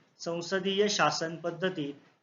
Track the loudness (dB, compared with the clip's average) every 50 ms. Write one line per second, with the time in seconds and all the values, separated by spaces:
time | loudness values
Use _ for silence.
0 | _ _ _ -10 -6 -6 -4 -4 -2 -2 -2 0 0 2 2 4 4 4 4 4
1 | 4 4 4 0 -2 -4 -4 -6 -6 -6 -4 -2 -2 -2 -2 -2 -4 -6 -8 -10
2 | -16 _ _ _